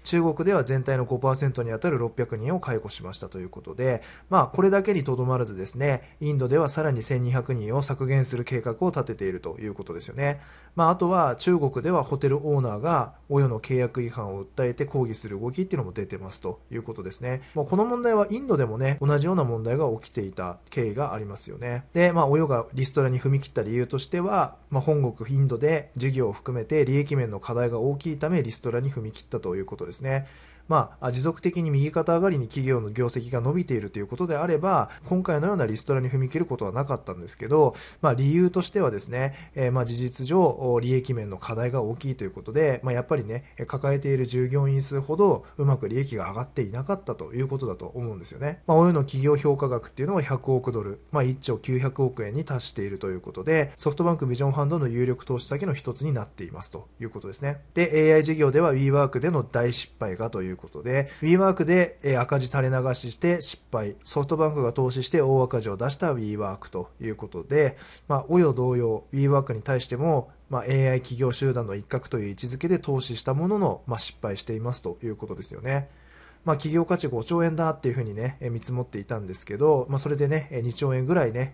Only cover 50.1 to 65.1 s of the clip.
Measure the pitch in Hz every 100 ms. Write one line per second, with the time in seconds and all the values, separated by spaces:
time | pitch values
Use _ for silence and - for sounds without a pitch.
50.1 | 196 135 131 - 127 127 113 101 101 -
51.1 | 147 127 131 - 107 - 127 135 135 127
52.1 | 120 104 131 151 127 - - 98 95 95
53.1 | 92 - 92 95 160 139 - 151 143 170
54.1 | 165 131 123 139 143 143 170 127 120 123
55.1 | 123 - 123 - 143 190 135 - - 151
56.1 | 123 104 - 87 82 - 80 - - 113
57.1 | 104 98 - 139 143 - 170 175 156 156
58.1 | 156 151 156 143 143 170 131 139 143 139
59.1 | 127 156 151 110 120 123 120 - - 107
60.1 | 92 113 101 92 90 - 73 120 135 139
61.1 | - 156 180 190 185 160 180 170 - 143
62.1 | 127 120 139 127 139 131 131 127 123 120
63.1 | - 170 175 - - - 113 104 - -
64.1 | 147 139 160 156 147 120 127 127 127 123